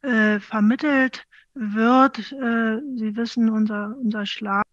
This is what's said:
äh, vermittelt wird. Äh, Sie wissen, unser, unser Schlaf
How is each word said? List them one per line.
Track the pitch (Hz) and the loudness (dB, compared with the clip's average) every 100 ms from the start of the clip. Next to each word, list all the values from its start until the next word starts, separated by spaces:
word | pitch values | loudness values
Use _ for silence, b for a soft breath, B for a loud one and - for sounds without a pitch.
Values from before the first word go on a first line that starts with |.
äh, | 285 226 214 208 | 0 2 4 2
vermittelt | - 220 208 262 302 277 262 - - b b | -2 0 2 2 2 2 2 -2 -20 b b
wird. | - 214 208 226 262 269 269 202 | -10 -6 0 4 6 4 2 -12
Äh, | 277 247 233 226 220 294 254 | -6 -4 0 0 -2 -6 -6
Sie | 220 214 | -6 -4
wissen, | 233 - 226 | -6 0 2
unser, | 214 214 208 208 254 | 2 0 -2 -6 -4
unser | 240 214 202 | -4 -2 -6
Schlaf | - 208 196 208 | -8 -2 -2 0